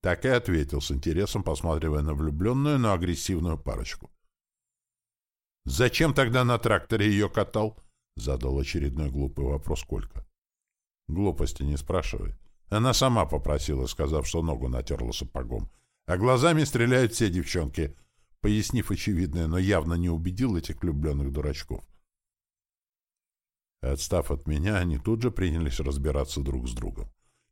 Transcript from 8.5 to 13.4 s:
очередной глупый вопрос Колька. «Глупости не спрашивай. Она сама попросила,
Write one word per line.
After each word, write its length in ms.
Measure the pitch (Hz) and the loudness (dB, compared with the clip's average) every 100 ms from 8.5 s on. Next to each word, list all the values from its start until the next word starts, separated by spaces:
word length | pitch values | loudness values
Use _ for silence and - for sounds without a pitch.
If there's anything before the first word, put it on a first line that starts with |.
| 69 | -2
очередной 520 | 67 85 67 64 73 | -2 -2 -2 -2 -4
глупый 340 | 69 67 - | -2 -4 -2
вопрос 380 | 69 69 - 78 | -2 -2 -2 -4
Колька. 420 | - - - - - _ _ _ _ _ _ _ - | -4 -6 -6 -10 -14 _ _ _ _ _ _ _ -6
«Глупости 560 | 80 101 82 73 - | 0 0 2 -2 -2
не 120 | 73 71 | -2 -2
спрашивай. 600 | - 90 - - - - - - - | -2 -2 -2 -4 -6 -8 -14 -20 -2
Она 260 | 104 123 | 2 4
сама 320 | 127 135 117 78 | 4 4 4 2
попросила, 600 | 76 | 0